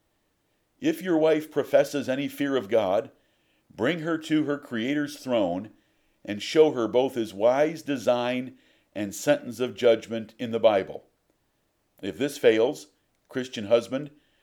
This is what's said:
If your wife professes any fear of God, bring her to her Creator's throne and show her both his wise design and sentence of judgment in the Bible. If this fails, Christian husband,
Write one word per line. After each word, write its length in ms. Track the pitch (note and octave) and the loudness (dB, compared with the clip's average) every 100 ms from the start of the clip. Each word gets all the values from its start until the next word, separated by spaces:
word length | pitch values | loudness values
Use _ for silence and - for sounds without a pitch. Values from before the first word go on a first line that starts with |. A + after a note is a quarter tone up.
| _ _ _ _ _ _ _ _ | _ _ _ _ _ _ _ _
If 220 | D3+ D#3+ | -4 -2
your 160 | F#3 D#3+ | -2 2
wife 340 | D#3 D#3 D#3 | 2 2 -2
professes 580 | D3 - C#3 C#3 C#3+ A#2 | -6 2 2 2 -2 -4
any 200 | C3 C#3 | -4 -4
fear 280 | - C#3+ C3 | -4 -2 -2
of 120 | G2+ | 2
God, 420 | A2+ G2 G#2 - _ _ _ _ _ _ | 2 2 0 -2 _ _ _ _ _ _
bring 260 | - A#2+ E3+ | -4 -2 -2
her 180 | D#3+ D#3+ | -4 -4
to 260 | - D#3 | 0 0
her 140 | C#3+ C#3+ | 0 -4
Creator's 580 | - A#2 A#2+ D3 C#3+ - | -6 -6 -4 -2 -4 -8
throne 540 | B2+ A#2+ F2+ F2+ A2 _ _ _ _ _ | -2 0 0 -2 -8 _ _ _ _ _
and 180 | - G#2 | -10 -8
show 300 | - D#3+ D#3 | 2 4 4
her 140 | B2+ G#2+ | 4 0
both 280 | A#2+ C3+ | 2 0
his 180 | B2+ G#2 | -2 -6
wise 500 | F#2+ A2+ C3 D#3+ E3 | 0 2 4 0 -2
design 720 | - C3+ A2 A#2+ B2 B2+ B2+ - _ _ _ | -6 -2 0 0 0 -4 -8 -14 _ _ _
and 200 | - G2+ | -8 -8
sentence 460 | - D3 C#3+ A#2+ A2 | -4 0 0 -2 -6
of 140 | B2+ | -6
judgment 600 | G2 A#2+ D3 - A#2 G#2+ - | 2 4 4 0 -10 -10 -10
in 120 | A#2+ | -6
the 100 | A2+ | 2
Bible. 440 | A2 G2+ F#2 - _ _ _ _ _ _ _ _ _ _ | 4 2 -2 -8 _ _ _ _ _ _ _ _ _ _
If 160 | G2 F2+ | -8 -4
this 180 | C#3 - | -4 2
fails, 520 | B2 A2 B2 D3 - _ _ _ - | 4 6 4 0 -12 _ _ _ -12
Christian 400 | B2+ B2+ A#2+ G2+ | -8 -8 -8 2
husband, 420 | A#2+ - C3 D3 - _ _ | 2 2 -8 -10 -18 _ _